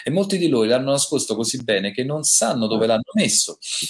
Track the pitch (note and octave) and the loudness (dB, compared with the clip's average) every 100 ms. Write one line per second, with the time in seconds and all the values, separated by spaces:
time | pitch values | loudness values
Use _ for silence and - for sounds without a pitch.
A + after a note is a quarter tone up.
0 | - E3+ G3+ F#3+ E3+ B2 A2 B2 C3+ C#3 | -4 -2 0 0 2 2 4 2 2 0
1 | - C3+ - G#2+ A2+ C3 A#2 G2 G2 G2 | 0 -2 -2 -2 -2 -4 0 0 -2 -4
2 | C3 D3+ D3 - A2+ A#2 A2 A2 A2+ A2 | -4 -2 2 2 2 0 0 2 2 2
3 | - A3 C#3 - - - - - | 0 0 2 2 0 -4 -10 -8